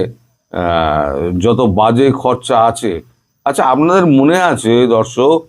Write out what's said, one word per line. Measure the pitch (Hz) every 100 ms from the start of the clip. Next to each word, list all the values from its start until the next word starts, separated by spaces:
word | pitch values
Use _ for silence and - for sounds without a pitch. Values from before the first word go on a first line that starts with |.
| 92 - _ _ _
আহ, | 87 87 82 78 76 71 69 85 90
যত | 104 117
বাজে | 120 92 107 120 139
খরচা | 131 127 127 - 123
আছে, | 113 - 113 85 - _ _ _ -
আচ্ছা | 139
আপনাদের | 127 131 156 190 175
মনে | 135 139 180
আছে | 180 127 113 117 123
দর্শক, | 113 110 - 131 160